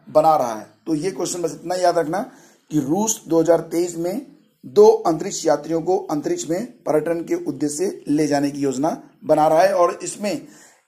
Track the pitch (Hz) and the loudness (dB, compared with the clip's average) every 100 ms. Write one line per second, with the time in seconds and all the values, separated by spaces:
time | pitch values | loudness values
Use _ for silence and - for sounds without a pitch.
0 | - 151 160 156 123 110 101 _ - 156 | 0 2 4 4 0 -6 -12 _ -4 -4
1 | 175 - 170 175 170 151 165 180 180 170 | -4 -4 -6 -4 -6 -6 -6 0 2 2
2 | 151 185 254 - _ _ _ 151 131 180 | 0 -4 -6 -14 _ _ _ -2 0 0
3 | 220 - - 165 165 165 165 165 175 165 | 0 -4 0 2 4 2 2 -4 -4 -4
4 | 170 214 - - _ _ 139 131 214 220 | -6 -6 -10 -18 _ _ 0 6 8 6
5 | 180 160 185 - 156 147 151 165 160 190 | 0 -2 -4 -4 0 -2 -2 -4 0 -2
6 | 190 151 170 175 139 175 247 - - 151 | -2 -6 -4 -6 -4 -6 -6 -10 -2 0
7 | 156 170 156 170 - 135 147 147 190 - | 0 -4 -4 -4 -4 -6 -6 -4 -6 -6
8 | - 147 147 143 143 139 139 127 156 - | -2 0 0 0 -2 -2 -4 -2 -4 -4
9 | - _ - 151 156 160 190 190 175 - | -12 _ 0 2 4 4 4 4 2 0
10 | 175 - 202 160 - - - _ | -10 -8 -6 -6 -10 -20 -20 _